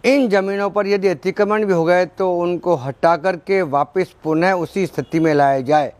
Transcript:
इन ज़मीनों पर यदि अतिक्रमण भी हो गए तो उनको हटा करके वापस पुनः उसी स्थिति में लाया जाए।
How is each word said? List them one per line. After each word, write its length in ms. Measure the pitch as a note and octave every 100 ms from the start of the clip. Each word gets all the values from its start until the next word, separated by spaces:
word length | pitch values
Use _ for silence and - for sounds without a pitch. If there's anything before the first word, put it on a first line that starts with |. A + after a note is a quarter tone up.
इन 240 | A#3+ C#4 B3
ज़मीनों 400 | G3 G3 G3 G3+
पर 160 | G3 G3
यदि 220 | G3+ F#3+
अतिक्रमण 560 | E3+ F#3+ F#3+ G3+ G#3+
भी 80 | G#3
हो 120 | F3
गए 200 | D#3+ F3+ F3+
तो 220 | - F#3
उनको 420 | F3 F3 F3 F3+ D#3
हटा 400 | C3 C3+ E3 E3+
करके 440 | F3+ F3 - G3
वापस 480 | E3 C#3+ D3 F#3+ F3+ _
पुनः 280 | D#3 D#3 F3+
उसी 320 | F#3 D#3+ G3 F3+
स्थिति 340 | - C3+ E3
में 120 | D#3+
लाया 260 | D3 C#3 C3+
जाए। 320 | B2+ D3+ C3+